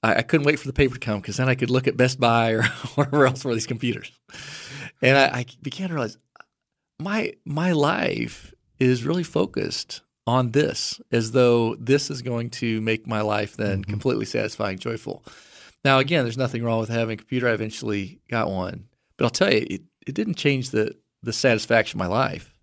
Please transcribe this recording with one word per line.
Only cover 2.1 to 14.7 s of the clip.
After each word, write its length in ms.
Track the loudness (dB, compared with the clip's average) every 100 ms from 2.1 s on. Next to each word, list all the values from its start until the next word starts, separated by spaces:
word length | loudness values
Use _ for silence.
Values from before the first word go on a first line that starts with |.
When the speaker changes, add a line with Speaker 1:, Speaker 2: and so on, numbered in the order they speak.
| 4
Speaker 1:
Buy 340 | 4 4 4
or 100 | 2
<laughs> 320 | 0 -4 -6 -2
wherever 320 | 0 6 4
else 160 | 4
for 100 | -2
these 140 | -4 -4
computers. 440 | -4 -4 -4 -10 _ _ -18 -16 -16 -14 -14 -16 _
And 120 | 4 6
I, 60 | 4 2
I 40 | -8 -10
began 280 | -12 -8 -6
to 40 |
realize 240 | -4 -6 -8 _ _ -20 _ _ _ _ _
my, 340 | -4 -4 -4 -8 -6
my 260 | -2 2
life 840 | 2 2 2 -2 -2 -6 -8 -20 _ _ _
is 240 | 2 2
really 200 | 0 -2
focused 800 | -2 -2 -2 -2 -6 -6 -10 -14 _ _ 0
on 260 | 2 2
this, 480 | 2 2 -2 -6 -8 -2
as 200 | -2 2
though 440 | 4 6 6 2 -2
this 340 | 2 2 2
is 140 | -6
going 260 | -6 -4 -6
to 320 | -4 -2 0
make 240 | 0 -2 -2
my 160 | -2
life 340 | 0 0 -2 -4
then 260 | -2 -2
Speaker 2:
Mm-hmm. 80 | -4
Speaker 1:
completely 340 | -2 0 -2 -2
satisfying, 540 | -4 -4 -4 -6